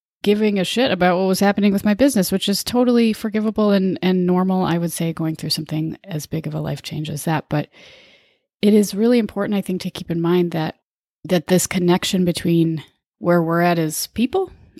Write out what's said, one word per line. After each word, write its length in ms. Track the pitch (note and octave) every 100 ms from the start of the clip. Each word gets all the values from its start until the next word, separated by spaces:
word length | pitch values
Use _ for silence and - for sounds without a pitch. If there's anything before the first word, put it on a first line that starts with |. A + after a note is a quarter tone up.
| _ _
giving 340 | G3+ G#3 G#3+ G3+
a 60 |
shit 260 | F3+ A3+ B3
about 300 | F#3 F3+ F3+
what 80 | F#3+
was 140 | F#3
happening 320 | G3+ G3+ G3+
with 120 | G3 G#3+
my 80 |
business, 380 | G3+ C#4 G#3+ F3+
which 180 | F#3+ -
is 140 | G3
totally 500 | - B3 B3 A#3+ A3+
forgivable 580 | G#3+ A3 G#3+ G#3+ G#3+ G#3
and, 280 | G3+ F#3+ -
and 240 | F#3 F#3 F3+
normal, 380 | F3+ F#3 F#3
I 160 | F3+ E3+
would 120 | E3+
say, 220 | - E3
going 220 | D#3+ D#3+ D#3+
through 140 | D#3
something 460 | D#3 D#3 D#3 D#3+ -
as 220 | G3 D#3 -
big 220 | D#3+ D#3
of 80 | D3+
a 60 |
life 200 | D3+ D3
change 280 | - D3+ D3+
as 160 | D3 E3
that. 240 | D#3 -
But 200 | D3 C#3+ - - - - _ _ _ _ _
it 120 | G#3
is 220 | G#3+ G3 G3
really 240 | A3+ A#3+
important, 380 | G#3 G3 G3+ G3+
I 40 |
think, 200 | F#3+ F#3
to 100 | F3+
keep 180 | - F3+
in 120 | E3+
mind 300 | E3+ F3+ F3
that, 280 | E3 D#3 - _ _ _ _ D#3+
that 220 | F3 -
this 200 | F#3 -
connection 580 | F#3+ F3 F3+ - F#3 F3
between 580 | E3 F3 E3 E3 D#3+ - _ _ _
where 240 | F3 F3
we're 180 | E3 E3+
at 160 | F3 E3+
as 300 | D#3 - -
people 440 | - B3 F#4+ F#4 - -